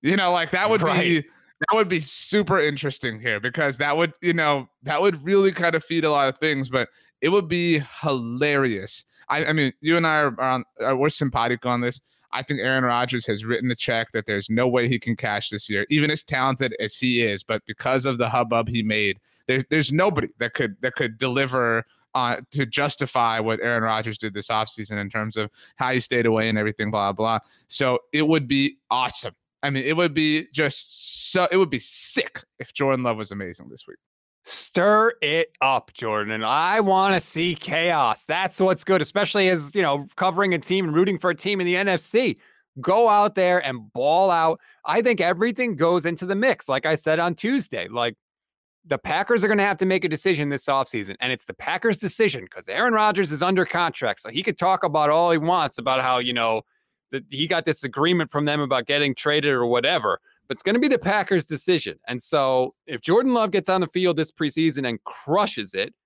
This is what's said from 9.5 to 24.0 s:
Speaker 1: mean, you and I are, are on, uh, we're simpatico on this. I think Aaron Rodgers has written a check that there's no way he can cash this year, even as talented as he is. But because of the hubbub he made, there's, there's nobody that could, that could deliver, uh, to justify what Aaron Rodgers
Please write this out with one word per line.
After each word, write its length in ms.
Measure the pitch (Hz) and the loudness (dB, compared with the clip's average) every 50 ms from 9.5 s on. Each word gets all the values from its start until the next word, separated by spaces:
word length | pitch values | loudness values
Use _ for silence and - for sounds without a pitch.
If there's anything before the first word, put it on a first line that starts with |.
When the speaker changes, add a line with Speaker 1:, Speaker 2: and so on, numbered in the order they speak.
| 156 | 0
Speaker 1:
mean, 200 | 156 147 131 127 _ | 2 0 0 -2 _
you 160 | - 151 165 | -2 0 2
and 100 | 170 165 | 2 2
I 100 | 160 156 | 2 2
are, 180 | 151 147 143 120 - | 2 2 2 0 0
are 100 | 127 131 | 0 0
on, 140 | 127 131 120 _ _ _ 117 | 0 0 -2 _ _ _ -2
uh, 120 | 123 135 | 0 0
we're 120 | 127 139 151 | 2 2 0
simpatico 600 | 151 - 151 135 120 123 117 120 120 120 - 123 | 0 0 -2 -2 0 0 0 0 -2 -2 -2 -2
on 140 | 123 120 120 | -2 0 -2
this. 180 | 123 120 - _ _ _ _ _ _ - | -4 -4 -6 _ _ _ _ _ _ -8
I 100 | - 131 | -8 -4
think 180 | - 147 135 | -4 -4 -4
Aaron 220 | 101 127 131 131 127 | -2 0 0 2 2
Rodgers 440 | 123 120 120 123 123 127 123 113 | 2 2 0 0 0 -2 -4 -2
has 180 | - 113 104 110 | -2 -4 -4 -2
written 260 | 113 123 113 120 127 | -4 -4 -2 0 -2
a 60 | 120 | -4
check 340 | - - - 123 113 113 - _ | -2 -2 -2 0 -2 -2 -2 _
that 140 | 113 104 | -6 -4
there's 240 | - 107 101 98 - | -2 -2 -2 -2 -2
no 160 | 110 113 123 | 0 0 2
way 220 | 127 120 127 120 120 | 2 2 2 2 2
he 100 | 127 117 | 0 -2
can 160 | - - 117 | -2 -4 -4
cash 360 | - - 117 104 104 - - | -4 -2 -2 -2 -2 -4 -4
this 200 | - 101 - - | -6 -6 -6 -4
year, 160 | 107 98 104 - | -2 -2 0 0
even 220 | 147 151 147 151 | 2 2 2 2
as 140 | 151 - - | 0 -2 -4
talented 500 | - - 135 131 135 131 127 135 127 107 - | -4 -2 0 0 0 0 0 -2 -4 -2 -4
as 160 | 110 107 - | -6 -6 -6
he 260 | - - 127 123 120 117 | -4 -2 0 2 2 2
is. 220 | 110 101 98 - | 2 0 -2 -4
But 180 | _ 110 107 _ | _ -6 -6 _
because 400 | _ 110 _ - 143 131 135 127 | _ -14 _ -2 0 0 2 2
of 120 | 139 131 120 | 0 0 0
the 100 | 120 113 | 0 0
hubbub 400 | 107 127 120 113 120 117 113 117 | 2 0 0 2 2 0 0 0
he 140 | 123 117 110 | -2 -2 -2
made, 380 | 107 107 107 104 101 95 - _ _ _ _ _ | 0 0 2 2 0 -2 -2 _ _ _ _ _
there's, 180 | - 127 131 131 _ | -2 0 0 0 _
there's 220 | 147 160 151 139 139 | 0 0 0 2 2
nobody 360 | 160 180 208 180 147 - - - _ | 2 2 2 2 0 -4 -4 -6 _
that 160 | 120 117 - | -6 -6 -4
could, 220 | - 139 110 98 _ | -2 -4 -4 -4 _
that 140 | - 127 123 | -6 -6 -2
could 220 | - 143 120 113 | -2 -4 -4 -4
deliver, 680 | 110 - 131 123 135 139 131 120 131 123 117 117 113 113 _ _ _ _ _ _ | -4 -4 -2 0 0 0 0 0 0 2 2 0 0 -2 _ _ _ _ _ _
uh, 240 | 131 127 120 120 - 127 _ | -2 0 0 -2 -4 -6 _
to 160 | - 143 139 | -4 -4 -4
justify 720 | 113 - - 143 143 - - 139 127 - 127 120 113 113 113 | -2 0 -2 0 0 0 -2 -4 -4 0 0 0 2 0 0
what 220 | 110 110 113 104 - | 0 -2 -2 -2 -2
Aaron 200 | 117 120 117 113 | -2 0 0 0
Rodgers 360 | 113 110 110 | 0 -2 -2